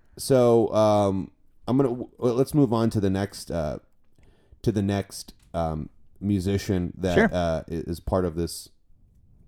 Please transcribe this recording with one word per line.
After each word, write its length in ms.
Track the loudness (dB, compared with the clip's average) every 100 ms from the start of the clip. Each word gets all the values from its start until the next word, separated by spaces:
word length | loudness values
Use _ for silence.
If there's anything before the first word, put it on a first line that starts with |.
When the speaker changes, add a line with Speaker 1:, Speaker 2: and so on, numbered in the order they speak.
| _ -10
Speaker 1:
So, 560 | 2 4 6 6 4
um, 560 | 2 4 4 2 0 -6 _ _ _ -2
I'm 120 | 0
gonna 100 | 2
w-, 200 | -2 -10 -4
w-, 160 | -2
let's 180 | 0 0
move 180 | 2 2
on 160 | 2 0
to 100 | 0
the 100 | 0
next, 400 | 0 -4 -8 -8
uh, 280 | -6 -4 -8 _ _ _ _ -20 _ _ -6
to 80 | -2
the 120 | 0
next, 500 | 0 0 -4 -12 -18 -20 _
um, 340 | -4 -4 -4 -10 -16 -20 -8
musician 720 | -2 0 0 -2 0 -2 -2 -4
that, 160 | 0
Speaker 2:
Sure. 160 | 2 2
Speaker 1:
uh, 280 | 0 -2 -2
i-, 40 | -6
is 300 | -8 -8 -8
part 240 | -4 -2 -2
of 100 | -2
this, 320 | -6 -8 -18 _ _ -20 _ _ _ _